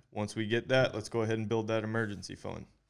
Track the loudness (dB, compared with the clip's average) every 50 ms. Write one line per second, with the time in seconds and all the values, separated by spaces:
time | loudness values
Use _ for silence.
0 | _ _ -4 -4 -4 -2 -2 -2 0 2 2 0 2 4 4 6 4 4 2 -4
1 | -6 -2 0 0 2 2 0 0 0 0 0 0 2 2 0 0 0 0 0 0
2 | 0 -2 -4 -8 -10 -12 -12 -10 -8 -8 -8 -8 -12 -14 _ _ _